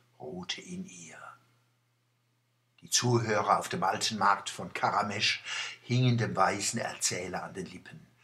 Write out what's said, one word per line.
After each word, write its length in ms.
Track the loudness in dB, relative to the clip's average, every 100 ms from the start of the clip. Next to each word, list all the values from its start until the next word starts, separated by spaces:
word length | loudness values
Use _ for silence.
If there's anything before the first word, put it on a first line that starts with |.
| _ -14
ruhte 440 | -10 -8 -8 -8
in 240 | -8 -10 -10
ihr. 340 | -14 -18 -16 -18 -20 _ _ _ _ _ _ _ _ _ _ _ _ _ _
Die 100 | -2
Zuhörer 720 | 2 4 4 4 2 4 4
auf 80 | 2
dem 160 | -2
alten 340 | 0 0 -2 2
Markt 320 | 4 4 0
von 220 | -10 -8
Karamesch 720 | -2 2 2 0 0 0 0 -4 -8 -8 -10
hingen 360 | 0 4 6 4
dem 200 | 2 4
weisen 420 | 4 2 -2 -2
Erzähler 640 | -4 -2 -2 -2 -4 -6
an 100 | -8
den 120 | -8 -10
Lippen. 420 | -12 -16 -20 -20 _